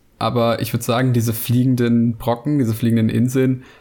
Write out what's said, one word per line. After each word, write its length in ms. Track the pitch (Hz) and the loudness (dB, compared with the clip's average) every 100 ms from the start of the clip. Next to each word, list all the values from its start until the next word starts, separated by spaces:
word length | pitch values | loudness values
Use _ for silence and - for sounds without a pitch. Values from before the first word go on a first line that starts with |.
| _ _ | _ _
Aber 440 | 113 120 117 113 | -4 0 0 0
ich 100 | - | -2
würd 120 | 117 | -4
sagen, 280 | - 120 131 | -2 0 2
diese 200 | 120 113 | 2 0
fliegenden 840 | 110 - 123 131 120 120 117 117 110 | -4 0 2 2 2 2 2 0 -2
Brocken, 440 | 123 120 151 147 | -4 -4 -2 0
diese 140 | 113 | 0
fliegenden 340 | 110 117 117 110 | 0 0 2 2
Inseln 560 | 113 123 131 131 127 - - | 2 0 2 0 -2 -8 -20